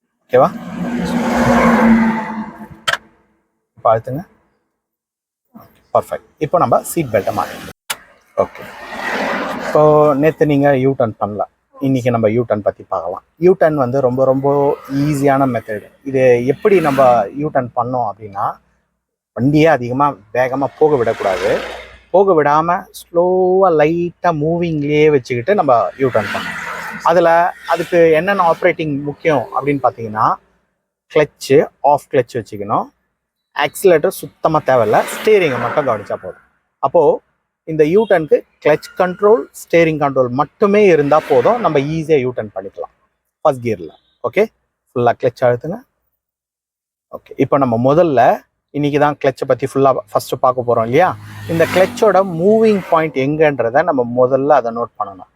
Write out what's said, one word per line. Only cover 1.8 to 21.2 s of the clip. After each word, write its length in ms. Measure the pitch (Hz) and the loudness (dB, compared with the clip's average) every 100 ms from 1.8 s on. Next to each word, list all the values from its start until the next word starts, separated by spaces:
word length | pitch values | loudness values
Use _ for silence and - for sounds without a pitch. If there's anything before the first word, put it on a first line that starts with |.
| 226 226 226 - - 220 - - - - - - _ _ _ _ _ _ _ _ | 4 4 2 -2 -6 -10 -12 -16 -20 -18 -10 -10 _ _ _ _ _ _ _ _
இப்ப 100 | 120 | -2
அழுத்துங்க. 300 | 113 123 135 - _ _ _ _ _ _ _ _ _ _ _ _ - - _ _ | -2 -4 -12 -12 _ _ _ _ _ _ _ _ _ _ _ _ -20 -20 _ _
பர்ஃபெக்ட். 340 | 117 - - _ - | -4 -4 -8 _ -10
இப்போ 140 | 147 165 | -2 0
நம்ம 180 | 131 143 233 | 0 0 -2
சீட் 200 | 175 139 107 | -6 -2 -2
பெல்ட்டை 180 | 92 101 | -2 -6
மாட்டிக்கலாம். 420 | - - - - - - _ _ _ - | -6 -10 -18 -18 -14 -16 _ _ _ -4
ஓகே. 260 | 98 - - - - - - - - - - - - | -4 -6 -20 -18 -16 -12 -8 -6 -6 -6 -8 -10 -2
இப்போ 160 | 151 151 151 151 135 | 2 4 4 4 2
நேத்து 300 | 156 - 151 | 0 0 0
நீங்க 160 | 143 143 135 | 2 2 2
யூ 80 | 131 135 | 0 0
டர்ன் 180 | 117 - | -2 -4
பண்ணல, 220 | 104 104 - _ _ - 135 | -8 -6 -8 _ _ -6 -2
இன்னைக்கு 240 | 131 123 | -2 0
நம்ம 120 | 113 110 | 0 0
யூ 80 | 113 117 | 0 -2
டர்ன் 160 | 104 98 | -2 -2
பத்தி 160 | - 101 | -6 -6
பார்க்கலாம். 300 | 92 85 92 - - | -8 -6 -10 -14 0
யூ 80 | 175 185 | 2 4
டர்ன் 180 | 165 151 | 2 2
வந்து 160 | 123 139 127 | -2 0 0
ரொம்ப, 140 | 127 131 | 0 2
ரொம்ப 180 | 131 139 143 143 - - 139 | 2 0 0 0 -2 -4 -2
ஈஸியான 420 | 147 143 139 135 139 | -2 0 0 2 0
மெத்தட். 320 | 117 107 107 - _ 139 | -2 -6 -10 -12 _ -6
இது 140 | 131 131 120 123 | 2 4 4 2
எப்படி 240 | 139 214 190 156 | -2 2 2 2
நம்ம 160 | 135 127 120 101 139 | 4 4 4 0 -4
யூ 80 | 151 | -4
டர்ன் 160 | 143 123 - | -4 -4 -4
பண்ணோம் 280 | 117 127 110 | -4 -4 -6
அப்படின்னா, 340 | 98 107 98 123 185 _ _ _ _ _ _ _ - | -8 -12 -8 -8 -8 _ _ _ _ _ _ _ -4
வண்டியை 320 | 131 151 160 139 | 0 4 4 2
அதிகமா 300 | 120 127 147 175 _ 120 | -2 -2 -2 -2 _ -2
வேகமா 320 | 127 131 135 - | -2 -2 -4 0
போக 180 | 156 143 | 2 2
விடக்கூடாது. 500 | 113 110 | 0 -2